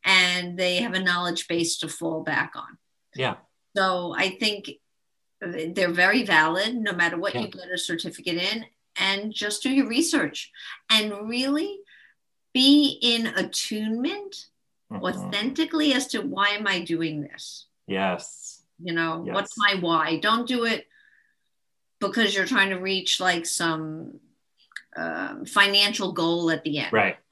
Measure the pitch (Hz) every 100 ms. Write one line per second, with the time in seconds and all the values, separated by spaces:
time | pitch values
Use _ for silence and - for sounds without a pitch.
0 | - 190 180 180 180 175 180 180 233 185
1 | 185 175 175 170 - 170 165 - 160 -
2 | 165 160 160 135 - - - - _ _
3 | _ - 131 - _ _ _ 202 190 180
4 | 175 165 190 185 214 208 - - _ _
5 | _ _ _ _ 180 165 160 180 180 170
6 | 185 226 196 165 156 175 214 240 214 180
7 | 170 170 196 247 208 190 175 180 - 170
8 | 165 - 170 170 185 226 220 _ _ -
9 | 190 196 214 214 208 208 262 269 269 240
10 | 330 302 160 - - - - - _ 220
11 | 214 202 214 240 269 285 392 392 - -
12 | _ _ _ _ _ 247 262 294 285 -
13 | 240 233 226 - - - - 214 220 220
14 | 262 403 392 403 - _ _ _ _ 214
15 | 180 185 190 202 226 269 320 320 302 254
16 | 277 226 196 175 202 208 208 185 165 165
17 | 165 151 143 - - - - _ - 95
18 | 95 87 - - - - _ _ 170 170
19 | 165 165 175 185 202 - 202 196 170 165
20 | 156 160 208 226 240 247 233 220 - _
21 | _ _ _ _ _ _ _ _ _ _
22 | 202 233 214 196 180 247 196 185 185 190
23 | 185 - 185 175 165 - 170 160 160 156
24 | 160 147 _ _ _ _ _ - - -
25 | 82 80 92 - - - 196 202 202 214
26 | 190 170 165 170 165 160 160 147 98 110
27 | 98 - _